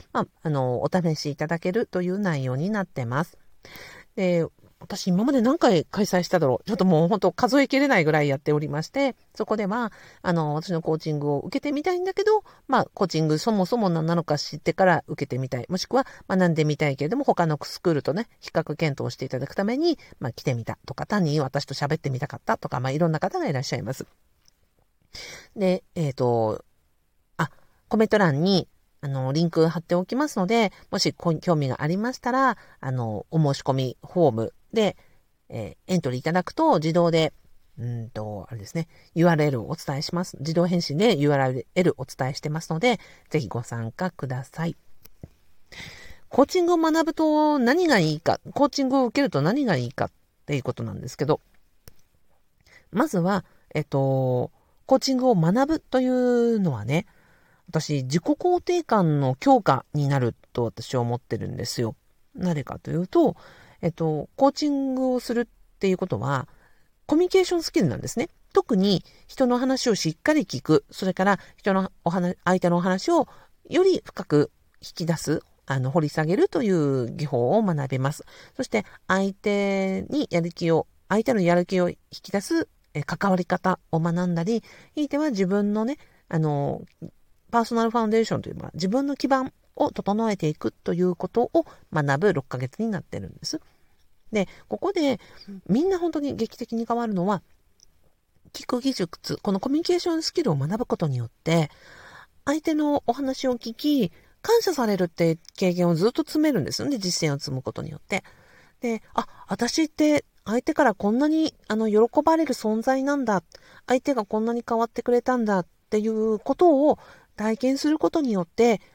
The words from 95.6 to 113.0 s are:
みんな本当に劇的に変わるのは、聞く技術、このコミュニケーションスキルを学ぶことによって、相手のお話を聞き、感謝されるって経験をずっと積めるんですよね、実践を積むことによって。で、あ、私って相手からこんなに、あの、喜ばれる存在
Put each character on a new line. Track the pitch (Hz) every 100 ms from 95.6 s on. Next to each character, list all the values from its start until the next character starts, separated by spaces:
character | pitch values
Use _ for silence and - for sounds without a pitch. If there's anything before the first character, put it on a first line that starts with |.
| -
み | 220
ん | 359
な | 370
本 | 339
当 | 311
に | 285 -
劇 | 226 -
的 | 240 226
に | 233
変 | 233
わ | 233
る |
の | 196 180
は、 | 202 - _ _ _ _ _ _ _ _ _ _
聞 | - -
く | 247
技 | 269
術、 | 254 180 - - -
こ | -
の | 190
コ | 254
ミ | 294
ュ |
ニ |
ケ | 349 359
ー |
シ | 359
ョ |
ン | 330
ス | 320
キ | -
ル | 294
を | 143
学 | 143 220
ぶ | 247
こ | -
と | 160
に | 127
よ | 117
っ | _
て、 | - 165 151 - - - - - - _
相 | - 302
手 | 330
の | 302 294 294 -
お |
話 | 240 269 262 262
を |
聞 | 247 226
き、 | 233 294 285 185 - _ _
感 | - 466
謝 | 440
さ | 302 226
れ | 196
る | 214
っ |
て | - 165 165 - -
経 | 185
験 | 175 175
を | 165
ず | 202
っ |
と | 247 302
積 | 311
め | 302
る | 240
ん | 131
で |
す | -
よ | 240
ね、 | 269
実 | 190 - 160
践 | 139
を |
積 | -
む | 131
こ | 120
と | -
に | -
よ | 151
っ |
て。 | - 196 - - _ - _ _
で、 | 240 220 -
あ、 | - - - -
私 | 196 240 -
っ | 311
て | - 302 294 - _
相 | - 226
手 | -
か | 311
ら | 277 190
こ | 202
ん | 233
な | 302
に、 | 320 320 - -
あ | 214
の、 | 220
喜 | 208 233 -
ば | 302 320
れ | 311
る |
存 | 254 214 220
在 | 226 269